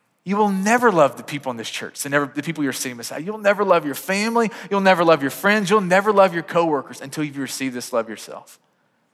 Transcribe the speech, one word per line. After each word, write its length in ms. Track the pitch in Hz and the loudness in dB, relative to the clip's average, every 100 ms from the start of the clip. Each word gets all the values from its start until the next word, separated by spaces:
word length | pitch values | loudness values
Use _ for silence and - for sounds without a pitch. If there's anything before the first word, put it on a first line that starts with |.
| _ _ | _ _
You 140 | - 202 | -4 0
will 140 | 208 | 2
never 420 | 190 196 233 240 | 2 2 4 4
love 240 | 180 139 - | 6 4 2
the 80 | |
people 260 | 117 143 131 | -10 -8 -8
in 60 | 117 | -8
this 140 | 110 | -8
church, 340 | - 104 - | -10 -10 -10
the, 40 | 143 | -4
never, 180 | 143 143 | -2 -2
the 180 | 143 | -4
people 180 | 147 156 | -8 -4
you're 100 | 143 | -4
sitting 240 | 123 135 120 | -4 -8 -10
beside. 300 | 113 131 165 | -10 -10 -10
You'll 120 | 214 | -2
never 260 | 202 202 | 0 2
love 200 | 202 170 | 4 2
your 120 | 151 131 | 2 -6
family. 560 | - 196 214 226 226 - - | -4 -2 0 0 0 -4 -4
You'll 100 | 196 | 0
never 240 | 190 180 | 4 4
love 180 | 170 160 | 4 4
your 100 | 139 | 2
friends. 360 | - 202 214 185 | -2 0 2 2
You'll 120 | 214 | 2
never 320 | 185 180 202 | 4 2 4
love 200 | 202 190 | 4 4
your 120 | 170 | 2
coworkers 560 | 160 175 170 143 123 - | -4 0 0 0 -4 -12
until 240 | 135 131 | -12 -8
you've 120 | 151 139 | -6 -6
received 380 | 131 - 131 | -8 -6 -6
this 180 | 123 - | -6 -4
love 160 | 120 110 | -4 -4
yourself. 520 | 104 - 64 - - _ _ _ _ _ | -8 -14 -16 -18 -20 _ _ _ _ _